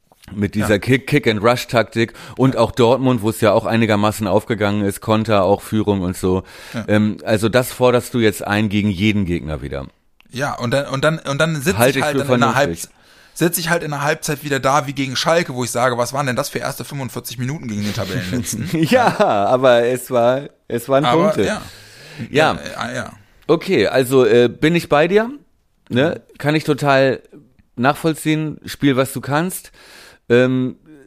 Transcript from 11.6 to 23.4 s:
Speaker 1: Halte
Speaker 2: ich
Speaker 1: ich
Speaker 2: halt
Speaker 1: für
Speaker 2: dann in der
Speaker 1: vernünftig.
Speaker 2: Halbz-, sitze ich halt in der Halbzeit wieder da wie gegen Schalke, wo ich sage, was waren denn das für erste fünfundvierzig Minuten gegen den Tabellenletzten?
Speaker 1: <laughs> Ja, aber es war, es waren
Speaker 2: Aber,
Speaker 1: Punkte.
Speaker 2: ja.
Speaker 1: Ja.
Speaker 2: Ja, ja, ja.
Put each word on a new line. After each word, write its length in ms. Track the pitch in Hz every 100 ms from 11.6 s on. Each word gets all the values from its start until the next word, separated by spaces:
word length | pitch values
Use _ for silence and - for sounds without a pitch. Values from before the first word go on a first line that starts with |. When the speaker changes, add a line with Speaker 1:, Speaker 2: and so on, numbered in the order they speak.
| 135 -
Speaker 1:
Halte 120 | 123
Speaker 2:
ich 60 | 139
Speaker 1:
ich 40 |
Speaker 2:
halt 120 | 147 139
Speaker 1:
für 60 |
Speaker 2:
dann 100 | 139 123
in 40 |
der 120 | 135
Speaker 1:
vernünftig. 300 | 123 151 165 -
Speaker 2:
Halbz-, 60 | _ _ _ _
sitze 260 | - 165 175
ich 80 | 165
halt 140 | 170
in 80 | 156
der 100 | 143
Halbzeit 400 | 143 160 - 147
wieder 160 | 147 139
da 280 | 131 143 139
wie 80 |
gegen 200 | 139 135
Schalke, 400 | 127 160 165 170
wo 80 | 123
ich 80 | 120
sage, 280 | 120 127 120
was 160 | 120
waren 120 | 135 143
denn 80 | 120
das 120 | 143
für 100 | 127
erste 260 | 123 135
fünfundvierzig 520 | 135 143 123 - - 120
Minuten 300 | 123 156 123
gegen 160 | 104
den 80 | 104
Tabellenletzten? 760 | 95 95 92 90 127 - 107 151
Speaker 1:
<laughs> 0 |
Ja, 460 | 165 160 254 226 170
aber 640 | 202 107 101 127 131 120
es 260 | 120 127 -
war, 380 | 123 117 131 147 - -
es 200 | 120 123
waren 160 | 135
Speaker 2:
Aber, 200 | 127 120
Speaker 1:
Punkte. 200 | 185 117
Speaker 2:
ja. 160 | 95 80 - - - - - - 117
Speaker 1:
Ja. 240 | 143 156
Speaker 2:
Ja, 40 | 92 73 - 117
ja, 40 |
ja. 180 | 127 - - _ _